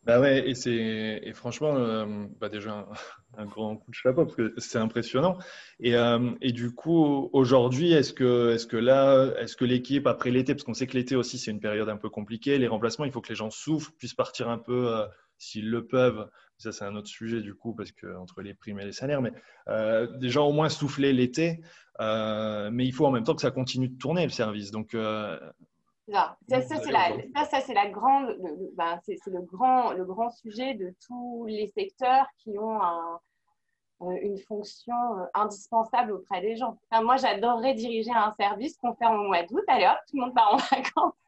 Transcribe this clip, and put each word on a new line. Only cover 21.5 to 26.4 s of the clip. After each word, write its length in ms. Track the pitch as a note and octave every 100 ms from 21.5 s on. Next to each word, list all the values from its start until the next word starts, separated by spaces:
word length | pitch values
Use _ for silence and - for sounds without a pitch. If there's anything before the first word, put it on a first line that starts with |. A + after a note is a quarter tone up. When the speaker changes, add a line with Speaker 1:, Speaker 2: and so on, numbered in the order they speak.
| E3 - - _ -
Speaker 1:
euh, 680 | A2 A2 A2 G#2+ A2 G#2+ G#2
mais 120 | A#2+ C3
il 60 |
faut 140 | C3 D3
en 40 |
même 140 | B2
temps 100 | A2+
que 80 | D#3
ça 80 | C#3
continue 380 | C3 B2+ B2+ B2+
de 100 | B2+
tourner, 240 | C3+ F3
le 80 | D3
service. 400 | - A2 G#2 G2+
Donc, 240 | A2 A2
euh, 420 | A2+ A2 G#2+ G#2 D#2+ D#2 _ _ _ _ _ -
Speaker 2:
Non, 140 | G3+ E3 -